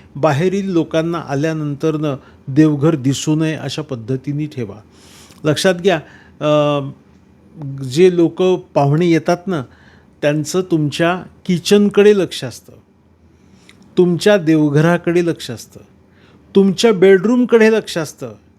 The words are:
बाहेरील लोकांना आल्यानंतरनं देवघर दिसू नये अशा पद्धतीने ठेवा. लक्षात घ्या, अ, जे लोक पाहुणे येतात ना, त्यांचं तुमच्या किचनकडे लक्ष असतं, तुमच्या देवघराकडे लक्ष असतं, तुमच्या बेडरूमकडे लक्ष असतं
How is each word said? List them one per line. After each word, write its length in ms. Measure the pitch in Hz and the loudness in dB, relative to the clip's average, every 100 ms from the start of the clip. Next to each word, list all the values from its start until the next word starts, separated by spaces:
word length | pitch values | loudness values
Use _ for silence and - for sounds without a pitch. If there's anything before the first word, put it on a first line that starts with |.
| - 143 | -18 -4
बाहेरील 540 | 151 139 180 196 190 | 0 0 0 -2 -2
लोकांना 480 | 170 156 160 165 170 | -2 -2 -2 -2 -6
आल्यानंतरनं 1000 | - 139 160 160 147 139 160 151 151 135 - - - | -6 -4 -4 -4 -6 -4 -4 -2 -4 -6 -12 -20 -4
देवघर 460 | 135 156 143 151 | 2 2 2 0
दिसू 400 | 160 127 131 - | 0 -2 -2 -2
नये 200 | 151 156 | -2 -2
अशा 280 | 151 139 156 | -4 -8 -10
पद्धतीने 640 | 151 123 110 131 143 143 151 | -10 -10 -6 -8 -6 -8 -8
ठेवा. 280 | 131 107 101 - _ - - - - | -8 -10 -12 -20 _ -20 -20 -20 -6
लक्षात 300 | 151 143 190 | -2 0 0
घ्या, 220 | 175 185 160 - - - _ | 2 0 0 -4 -20 -20 _
अ, 400 | 151 151 147 143 139 - _ _ _ _ _ - 143 | 0 2 2 -2 -6 -12 _ _ _ _ _ -16 -12
जे 500 | 135 131 135 185 175 | -10 -6 2 4 4
लोक 260 | 165 165 | 0 0
पाहुणे 640 | 185 180 - 151 143 151 175 | 0 -2 -2 0 2 2 2
येतात 400 | 160 156 175 190 | 2 0 -4 -4
ना, 160 | 165 117 - _ _ _ _ | -8 -8 -16 _ _ _ _
त्यांचं 380 | 147 151 143 185 | -2 -2 -2 -4
तुमच्या 600 | 185 165 147 135 170 180 - - - | -2 -2 -2 -2 -2 -2 -8 -14 -4
किचनकडे 680 | 180 - 208 208 202 208 208 | -4 2 2 4 4 4 4
लक्ष 280 | 160 - | 0 -6
असतं, 280 | 131 - - - _ _ _ _ _ _ _ - - _ - - | -12 -14 -20 -20 _ _ _ _ _ _ _ -20 -20 _ -6 0
तुमच्या 380 | 180 170 208 208 | 0 2 2 2
देवघराकडे 880 | 156 160 151 143 165 175 170 170 | 2 2 2 2 2 0 0 -2
लक्ष 260 | 170 151 - | -2 -4 -10
असतं, 300 | 113 - - - _ _ _ _ _ _ | -14 -16 -20 -20 _ _ _ _ _ _
तुमच्या 380 | 196 196 175 233 | 2 2 2 0
बेडरूमकडे 800 | 190 190 190 208 247 247 226 220 | 4 6 6 4 0 2 4 4
लक्ष 260 | 220 - 170 | 2 -2 -8
असतं 340 | 147 - 123 101 _ | -8 -10 -16 -16 _